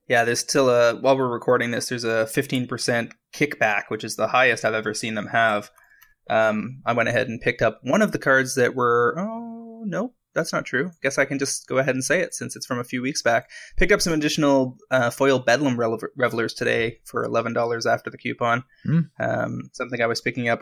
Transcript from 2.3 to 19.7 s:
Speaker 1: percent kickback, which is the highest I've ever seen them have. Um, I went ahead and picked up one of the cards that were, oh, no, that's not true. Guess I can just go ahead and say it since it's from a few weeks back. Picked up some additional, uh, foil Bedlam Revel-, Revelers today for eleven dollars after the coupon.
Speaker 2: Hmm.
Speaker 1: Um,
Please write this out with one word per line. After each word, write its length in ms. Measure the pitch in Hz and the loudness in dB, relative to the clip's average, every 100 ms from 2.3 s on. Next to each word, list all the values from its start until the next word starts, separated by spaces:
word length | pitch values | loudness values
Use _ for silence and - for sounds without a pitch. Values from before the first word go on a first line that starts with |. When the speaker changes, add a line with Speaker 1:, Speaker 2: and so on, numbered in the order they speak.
| - 127 127 123 | -2 -2 -4 -4
Speaker 1:
percent 460 | 123 - 120 117 - _ | -4 -2 -2 -2 -12 _
kickback, 520 | - 147 - 110 104 - | -2 -2 0 0 0 -4
which 160 | 110 | -8
is 120 | 113 - | -6 -4
the 120 | 107 | 0
highest 360 | 127 127 113 | 4 4 2
I've 120 | 110 110 | 0 0
ever 180 | 107 | -4
seen 220 | 107 117 110 | -4 -4 -6
them 120 | 98 | -2
have. 440 | 117 113 104 - _ _ _ - _ - | 0 2 0 -4 _ _ _ -20 _ -2
Um, 520 | 110 110 107 110 135 - | 2 2 0 -4 -8 -2
I 80 | |
went 160 | 120 117 | 0 2
ahead 200 | 117 113 | 0 -2
and 120 | 117 | -2
picked 200 | 123 - | -2 2
up 180 | 113 - | 0 0
one 180 | 127 185 | 0 2
of 100 | 214 | 2
the 80 | - | 0
cards 360 | 143 131 127 127 | 2 2 2 2
that 200 | 120 127 | 2 2
were, 400 | 120 120 120 160 | 2 4 2 0
oh, 680 | 208 226 233 233 226 226 214 | -6 -6 -10 -12 -14 -10 -6
no, 280 | 170 247 _ _ 151 | -4 -6 _ _ -4
that's 160 | 165 | -2
not 140 | 165 - | -4 -2
true. 260 | 127 180 - | -2 -2 -4
Guess 160 | 135 147 | -2 0
I 60 | |
can 160 | 139 139 | 0 0
just 280 | 135 - - | -4 -6 -4
go 100 | 131 | -2
ahead 180 | 139 131 | 0 -2
and 80 | |
say 160 | 131 175 | 0 0
it 140 | 165 | -2
since 200 | - 123 | -6 -10
it's 120 | - - | -10 -8
from 140 | 123 | -6
a 40 | |
few 180 | 120 127 | -6 -6
weeks 200 | 127 - | -4 -2
back. 280 | 120 113 - - - - | 0 0 -2 -20 -4 2
Picked 160 | 185 | 4
up 80 | 202 | 4
some 100 | 180 | 2
additional, 680 | 156 151 160 143 139 127 127 - | 0 0 2 4 4 2 -4 -2
uh, 180 | 131 120 | 0 0
foil 300 | - 139 127 | 2 4 4
Bedlam 400 | 127 123 143 120 | 4 2 2 0
Revel-, 220 | 113 113 - - | 0 -2 -6 -2
Revelers 360 | 120 117 110 | -2 0 -4
today 460 | - 117 117 117 - - | -2 0 0 -2 -6 -10
for 180 | 120 | -6
eleven 300 | 117 117 117 | -2 0 0
dollars 320 | 120 117 117 113 | -2 -2 -2 0
after 240 | 117 117 | 0 -2
the 80 | - | -10
coupon. 480 | 120 113 120 120 - _ | -8 -2 0 0 -4 _
Speaker 2:
Hmm. 160 | - 165 151 - | 0 0 0 -4
Speaker 1:
Um, 480 | 117 117 120 123 127 | -4 -2 -4 -6 -10